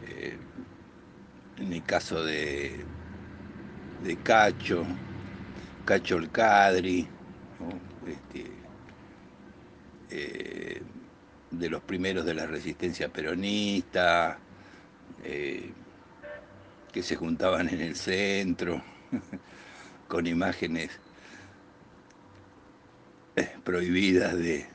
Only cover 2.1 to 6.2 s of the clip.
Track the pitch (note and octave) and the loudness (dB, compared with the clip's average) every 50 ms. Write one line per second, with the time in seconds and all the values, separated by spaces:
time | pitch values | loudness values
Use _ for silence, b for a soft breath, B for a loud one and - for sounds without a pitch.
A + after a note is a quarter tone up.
2.1 | E2+ D#2+ D#2+ D#2 D#2 D2+ D2+ D2 C#2 C#2+ C#2+ C#2 - - D2 D#2 - - - - | -2 0 0 0 0 0 0 -2 -2 -2 -4 -4 -6 -8 -10 -10 -10 -12 -12 -12
3.1 | - - - - - - - - - - - - - - - - - - - F#2 | -12 -14 -14 -14 -14 -14 -14 -14 -14 -14 -14 -14 -14 -14 -14 -14 -12 -8 -4 -4
4.1 | E2+ E2+ - - A#2 A2 G#2+ G2+ F2+ - - - G2+ E2+ E2 D#2+ F2+ - - - | -4 -2 4 6 8 10 10 8 6 2 0 0 2 2 2 -2 -4 -6 -8 -10
5.1 | - - - - - - - - B B B B B B - - G2+ F#2+ E2+ - | -10 -10 -10 -10 -12 -12 -12 -12 B B B B B B 2 4 4 4 4 2
6.1 | - E2+ | 2 2